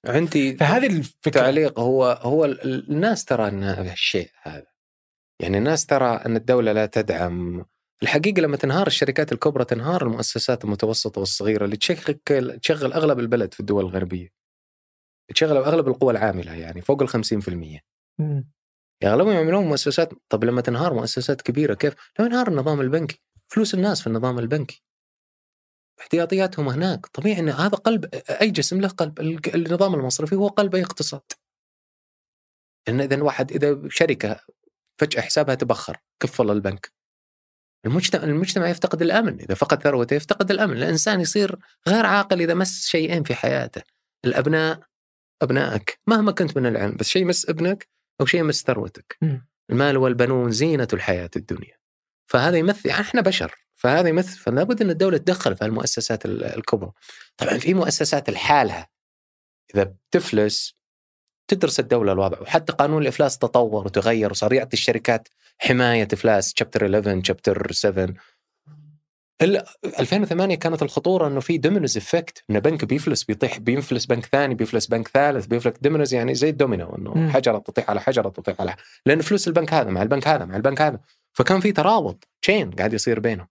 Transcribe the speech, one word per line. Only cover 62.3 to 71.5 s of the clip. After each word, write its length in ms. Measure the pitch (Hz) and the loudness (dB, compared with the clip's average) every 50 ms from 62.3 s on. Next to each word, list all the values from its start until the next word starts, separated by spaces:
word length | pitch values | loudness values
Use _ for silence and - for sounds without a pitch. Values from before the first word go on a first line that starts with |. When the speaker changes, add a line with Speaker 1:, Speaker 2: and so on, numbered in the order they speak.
| - - | -2 -6
Speaker 1:
وحتى 320 | - - - 165 160 - | -6 0 0 0 0 0
قانون 300 | - - 143 147 156 156 | 2 2 2 2 2 0
الإفلاس 360 | 147 131 123 - 147 135 - - | 0 -2 2 2 0 0 2 0
تطور 480 | - 113 - 127 120 110 107 104 98 | -2 2 4 4 4 4 0 -2 -4
وتغير 440 | 101 - 104 95 113 117 110 107 101 | 0 -2 0 2 2 2 2 0 -2
وصار 220 | 101 - 104 107 | -2 0 0 2
يعطي 220 | 127 131 113 - - | 2 2 2 0 -4
الشركات 540 | - - - 113 113 - - 117 113 - _ _ _ _ _ _ _ | -2 0 0 0 0 2 0 0 0 -2 _ _ _ _ _ _ _
حماية 500 | - - 127 123 127 120 117 113 104 98 | 0 2 4 4 4 4 4 2 2 0
إفلاس، 420 | 110 101 - 117 107 98 95 - - - | -2 0 2 4 4 4 2 0 -2 -2
chapter 180 | 117 - - 107 | -4 -2 0 0
eleven، 420 | 107 98 98 107 101 104 98 92 95 - | 0 2 2 2 2 0 -2 0 -2 -2
chapter 240 | 90 - - 110 95 90 - - | -4 0 0 0 0 0 -2 -4
seven. 400 | 92 - - 104 92 95 92 90 - - _ _ _ _ _ _ _ _ _ - - - - - - _ _ _ _ _ _ _ _ - | -4 0 0 0 0 0 -2 -2 -4 -12 _ _ _ _ _ _ _ _ _ -20 -20 -20 -20 -20 -20 _ _ _ _ _ _ _ _ 2
ال-، 220 | 160 185 202 - - - - _ - - - - | 2 2 2 0 -2 -8 -18 _ -10 -8 -4 -4
ألفين 220 | 135 - 175 208 | -2 0 2 0
وثمانية 320 | 208 160 170 175 190 190 175 | 2 0 0 0 2 0 0
كانت 280 | 156 - 165 165 151 | 0 0 -2 0 0
الخطورة 440 | 151 139 - 156 - 175 185 180 160 | -2 -2 -2 0 2 2 2 2 2
إنه 140 | 147 139 135 | 0 0 -2
في 180 | 127 - | 0 0